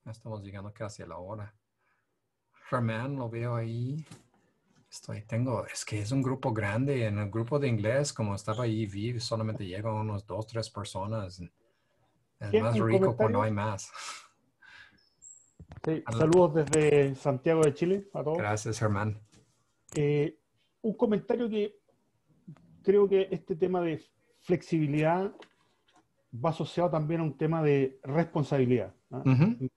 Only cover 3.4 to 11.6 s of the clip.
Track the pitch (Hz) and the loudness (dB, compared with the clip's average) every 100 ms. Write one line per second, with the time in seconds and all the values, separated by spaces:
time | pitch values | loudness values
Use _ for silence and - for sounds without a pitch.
3.4 | 120 117 113 117 123 147 151 - _ _ | -4 -4 -4 -4 -4 -6 -10 -20 _ _
4.4 | _ _ _ _ _ - - 107 104 113 | _ _ _ _ _ -20 -12 -12 -6 -4
5.4 | 127 110 90 - - 107 104 135 127 131 | -2 -2 -4 -10 -8 -6 -2 0 0 -2
6.4 | 135 110 101 107 139 135 113 101 104 113 | -2 -2 -2 0 0 0 0 -2 -4 -4
7.4 | 120 147 139 113 104 107 147 - 107 98 | -2 0 0 0 2 0 0 -2 -4 -4
8.4 | - 110 120 110 110 98 110 120 - 113 | -4 -2 -2 -2 -4 -6 -6 -6 -4 -4
9.4 | 110 104 98 92 110 107 107 101 - 98 | -4 -4 -8 -6 -4 -4 -4 -6 -6 -8
10.4 | 110 117 107 - 98 98 101 110 95 92 | -6 -8 -8 -10 -10 -8 -6 -6 -8 -12
11.4 | 82 _ | -16 _